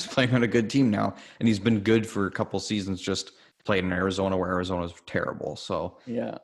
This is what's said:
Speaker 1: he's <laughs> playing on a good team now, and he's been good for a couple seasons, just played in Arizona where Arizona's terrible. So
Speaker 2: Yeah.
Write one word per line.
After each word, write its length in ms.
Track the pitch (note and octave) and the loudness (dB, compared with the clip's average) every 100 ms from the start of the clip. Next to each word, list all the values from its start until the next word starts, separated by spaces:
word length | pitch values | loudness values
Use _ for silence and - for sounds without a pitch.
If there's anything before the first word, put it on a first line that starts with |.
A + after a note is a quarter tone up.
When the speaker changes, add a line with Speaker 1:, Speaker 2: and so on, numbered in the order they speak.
Speaker 1:
he's 40 | - | -4
<laughs> 60 | |
playing 200 | - B2 | 0 2
on 80 | B2 | 4
a 40 | A#2 | 4
good 220 | A#2 G#2+ | 2 2
team 200 | C#3 B2+ | 2 2
now, 240 | G2+ G#2 - - - | 2 0 -4 -14 -2
and 80 | A2+ | 0
he's 120 | G#2 | 2
been 200 | G#2+ A2 | 2 2
good 240 | G2+ A2+ G#2 | 4 4 2
for 200 | G2+ F#2+ | -2 -2
a 60 | |
couple 280 | - G#2+ F#2+ | -2 -4 -4
seasons, 400 | - G#2+ F#2+ F#2 | -2 -2 -2 -4
just 320 | - F#2+ - - - _ | -2 -4 -4 -14 -20 _
played 200 | - G2 F#2 | 0 0 2
in 80 | |
Arizona 420 | F2+ F#2+ F#2 F#2+ F#2+ | 0 0 0 0 0
where 140 | F2+ | 0
Arizona's 420 | F#2 F2+ F2+ E2+ - - | 0 0 -2 -4 -8 -6
terrible. 500 | - - - - C#3+ | -2 -2 -4 -6 -8
So 420 | - F2 F2 - - | -6 -4 -4 -10 -8
Speaker 2:
Yeah. 320 | A#2 A2+ - | -6 -6 -8